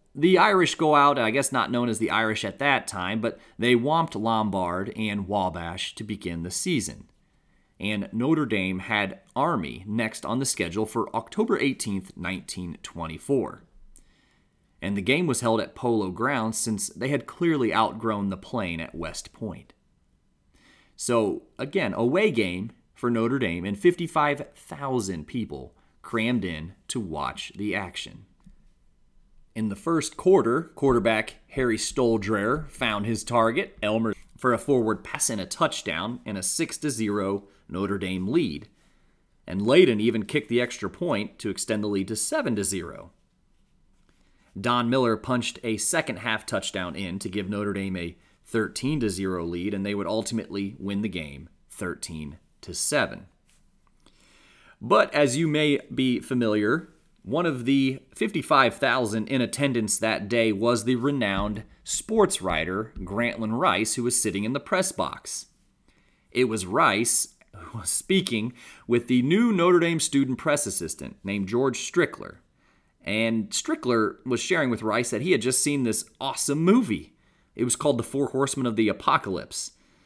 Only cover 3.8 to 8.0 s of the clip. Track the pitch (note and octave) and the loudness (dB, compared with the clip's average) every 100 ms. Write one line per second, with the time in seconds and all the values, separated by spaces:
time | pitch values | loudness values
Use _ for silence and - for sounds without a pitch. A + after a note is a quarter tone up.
3.8 | C3 D#3+ D#3+ G2+ A2+ A2 G#2+ F#2+ F2 F2+ | 4 0 0 -2 0 2 0 -2 -2 -2
4.8 | G2+ - G#2+ G#2 F#2 G2+ F#2 E2+ E2+ F2+ | -4 -4 -4 -2 -2 -2 -2 -4 -8 -8
5.8 | - - A2 G2+ F2+ E2+ E2+ - F#3 D3+ | -10 -10 -10 -6 -6 -6 -6 -4 -2 -2
6.8 | - A#1+ - _ _ _ _ _ _ - | -2 -10 -18 _ _ _ _ _ _ -10
7.8 | G2+ G#2 | -6 -4